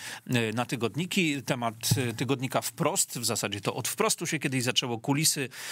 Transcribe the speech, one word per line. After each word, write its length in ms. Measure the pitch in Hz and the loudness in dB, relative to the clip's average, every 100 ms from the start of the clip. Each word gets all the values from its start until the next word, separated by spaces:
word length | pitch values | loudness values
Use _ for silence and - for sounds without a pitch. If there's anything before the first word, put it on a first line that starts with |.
| - - - | -12 -12 0
e, 260 | 123 110 | 2 2
na 120 | 113 120 | 0 -2
tygodniki. 760 | - 113 139 180 202 165 143 | 0 0 0 0 2 2 2
Temat, 320 | - 135 117 110 - - 123 | -2 -2 -2 -2 0 2 0
e, 40 | |
tygodnika 480 | 113 123 135 131 120 | 0 0 0 0 0
Wprost, 580 | - - 156 190 - 139 | -2 0 0 2 -2 -2
w 60 | 110 | -2
zasadzie 360 | 110 107 101 | 0 -2 -2
to 140 | 107 120 | -2 -2
od 120 | - | -4
Wprostu 400 | - 214 - 170 | 0 2 2 0
się 120 | 156 | -2
kiedyś 240 | 151 131 | 0 0
zaczęło. 340 | 120 113 131 117 | 2 0 0 -2
Kulisy, 520 | 117 143 156 160 127 - - | 2 4 4 2 -4 -8 -10